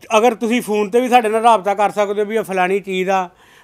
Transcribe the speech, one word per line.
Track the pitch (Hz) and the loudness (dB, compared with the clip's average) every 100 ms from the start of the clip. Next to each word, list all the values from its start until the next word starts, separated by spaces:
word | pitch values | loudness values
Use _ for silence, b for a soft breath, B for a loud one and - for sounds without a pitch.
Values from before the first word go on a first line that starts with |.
| - 220 | -2 2
ਅਗਰ | 240 208 | 2 2
ਤੁਸੀਂ | 226 240 | -2 -2
ਫੋਨ | 190 214 208 | -2 -2 0
'ਤੇ | 240 | 0
ਵੀ | 254 | 2
ਸਾਡੇ | 247 214 | 2 2
ਨਾਲ | 220 | 2
ਰਾਬਤਾ | 233 214 190 | 4 2 2
ਕਰ | 202 202 | 0 0
ਸਕਦੇ | 202 202 208 | 0 -2 -2
ਹੋ | 202 | -4
ਵੀ | 220 | -4
ਇਹ | |
ਫਲਾਣੀ | 190 190 180 196 | -4 -2 -2 -2
ਚੀਜ਼ | 185 185 185 | -4 -4 -2
ਆ, | 190 175 _ b b | -2 -4 _ b b